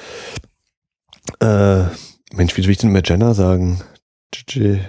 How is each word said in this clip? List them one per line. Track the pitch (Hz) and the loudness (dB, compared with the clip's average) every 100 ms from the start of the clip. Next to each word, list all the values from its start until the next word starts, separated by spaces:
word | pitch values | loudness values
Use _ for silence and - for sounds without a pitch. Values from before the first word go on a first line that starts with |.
| - - - - - _ _ _ _ _ _ _ - - | -20 -18 -16 -16 -18 _ _ _ _ _ _ _ -16 -2
äh, | 113 104 101 95 90 - - _ _ | 0 4 4 4 0 -4 -18 _ _
Mensch, | 92 87 - | -2 -2 0
wie | |
will | 95 | 0
ich | 98 | 2
denn | 113 | 2
immer | 98 | 2
Jenna | 87 87 117 | 2 2 2
sagen? | 104 92 92 90 90 - _ _ _ _ | 2 2 2 0 -4 -8 _ _ _ _
J-, | - - 131 | -20 -10 -2
J-, | 104 98 | 0 -2